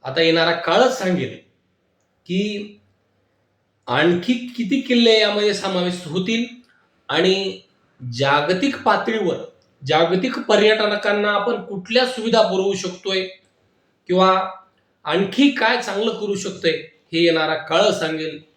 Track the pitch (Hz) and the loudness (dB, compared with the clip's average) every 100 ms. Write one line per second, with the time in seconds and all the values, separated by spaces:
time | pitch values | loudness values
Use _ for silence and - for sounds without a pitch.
0 | 135 131 165 165 165 165 - 185 254 - | -6 0 2 4 2 0 0 4 4 2
1 | 185 175 120 - _ _ _ _ _ _ | -2 -2 -4 -10 _ _ _ _ _ _
2 | _ _ - 185 208 208 208 - _ _ | _ _ -6 -4 -2 -6 -12 -18 _ _
3 | _ _ _ _ _ _ _ _ - 123 | _ _ _ _ _ _ _ _ -2 2
4 | 165 175 - 240 247 - 202 269 - 240 | 2 2 0 -4 -4 -8 -2 -2 0 2
5 | 233 220 214 208 208 196 196 185 180 180 | 6 4 4 2 0 -2 -4 -2 -2 -4
6 | 151 170 185 226 240 - _ _ _ _ | -6 -6 -2 -2 -4 -10 _ _ _ _
7 | _ 143 190 196 190 190 _ _ _ _ | _ 0 2 0 -2 -10 _ _ _ _
8 | 123 117 139 143 151 180 277 - - 196 | -12 -2 2 2 2 0 -2 -2 0 0
9 | - 220 185 - - _ _ _ 135 156 | 0 -2 -2 -4 -8 _ _ _ 0 2
10 | 165 190 240 254 - 208 214 214 208 208 | 2 2 -2 -6 0 4 4 4 0 -2
11 | 208 208 208 208 240 214 - 196 - 233 | -2 0 0 0 -2 -4 -6 -12 0 0
12 | 254 - 220 226 196 190 196 185 180 180 | 0 -2 0 2 4 2 0 -2 -6 -8
13 | 202 190 185 - _ _ _ _ _ _ | -4 -4 -4 -12 _ _ _ _ _ _
14 | _ 180 147 - - - _ _ _ _ | _ 2 4 4 0 -10 _ _ _ _
15 | 151 165 190 - 285 - 226 254 - 196 | -4 -2 0 2 2 4 0 0 -2 -2
16 | 220 208 208 190 - - 170 156 - _ | -2 -4 -4 -4 -6 -2 -2 -2 -8 _
17 | _ 165 170 160 156 156 - 165 233 349 | _ 0 2 2 0 -2 0 2 2 2
18 | 160 160 156 147 - | -2 -4 -8 -10 -18